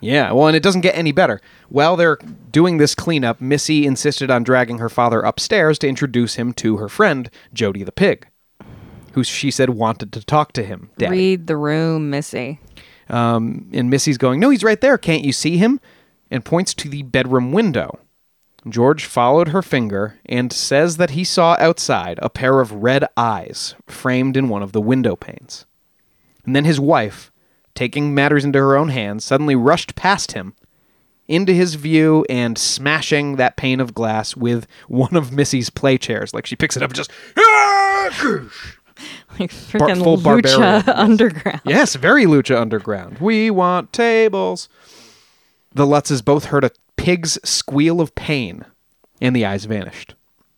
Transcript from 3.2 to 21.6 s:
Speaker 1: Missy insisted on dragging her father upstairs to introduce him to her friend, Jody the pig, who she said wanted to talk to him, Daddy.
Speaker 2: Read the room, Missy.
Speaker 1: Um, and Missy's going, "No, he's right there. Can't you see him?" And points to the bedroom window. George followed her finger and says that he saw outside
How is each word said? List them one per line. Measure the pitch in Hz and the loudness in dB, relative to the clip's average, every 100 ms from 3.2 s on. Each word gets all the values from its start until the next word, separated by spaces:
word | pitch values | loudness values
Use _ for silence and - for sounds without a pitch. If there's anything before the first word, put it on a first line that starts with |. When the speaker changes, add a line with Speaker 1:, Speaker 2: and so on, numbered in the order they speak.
| 123 117 | 0 -2
Speaker 1:
Missy | 127 143 - 156 143 | -2 -2 0 2 2
insisted | 127 147 139 135 | 0 -2 -2 0
on | 123 | 0
dragging | 120 127 120 120 | 2 2 0 -4
her | 113 | -6
father | - 120 113 | 0 0 2
upstairs | 104 - - 214 156 151 | 0 -2 -2 2 2 2
to | 147 | -2
introduce | 127 143 120 117 | -2 -2 0 -2
him | - 120 | -2 -6
to | 117 113 107 | -2 -2 -2
her | 104 | -4
friend, | - 202 139 120 _ _ | 0 0 0 -6 _ _
Jody | - 107 98 | -4 -4 -4
the | 92 | -8
pig, | - 190 135 - _ _ _ - - - - - | 0 0 0 -6 _ _ _ -20 -20 -20 -20 -8
who | - | -4
she | 120 - 139 | -4 -4 -4
said | - 131 | 0 0
wanted | 117 113 113 104 | 0 -2 -4 -8
to | - | -14
talk | - 151 147 | -2 -2 0
to | - | -4
him, | 101 90 - - | -8 -10 -14 -6
Daddy. | 120 | -2
Speaker 2:
Read | 185 185 185 160 | 0 0 0 -4
the | 151 | -4
room, | 147 156 160 160 147 | -2 -2 0 -2 -2
Missy. | 143 151 - 123 147 - - - _ - | -6 -6 -8 -10 -12 -18 -20 -20 _ -6
Speaker 1:
Um, | 120 117 117 113 - - | -2 0 0 -2 -8 -8
and | - 123 | -4 0
Missy's | 135 156 127 | 0 0 0
going, | 131 131 | 0 2
"No, | 247 | 2
he's | 262 | 4
right | 214 214 | 2 2
there. | 269 262 | 2 2
Can't | - 160 | 0 -2
you | 143 | 0
see | 123 156 170 | -2 0 2
him?" | 220 277 _ _ _ _ - | 2 0 _ _ _ _ -8
And | 127 | -8
points | - 165 185 | -2 -2 -2
to | - 147 | -6 -10
the | 139 | -10
bedroom | 135 131 127 127 123 | -4 -2 2 0 0
window. | 170 226 123 80 - _ _ _ _ _ _ 120 | 0 2 0 -4 -10 _ _ _ _ _ _ -8
George | 113 123 156 | 2 2 2
followed | - - 120 151 165 | -2 0 2 4 2
her | 180 | 0
finger | 180 139 110 98 107 - | -2 -2 -2 -4 -6 -8
and | - 123 123 | -8 -4 -4
says | - - 139 170 160 | -4 -2 2 2 0
that | 175 | -2
he | 139 | -2
saw | 180 - 170 | -4 0 2
outside | 170 | 4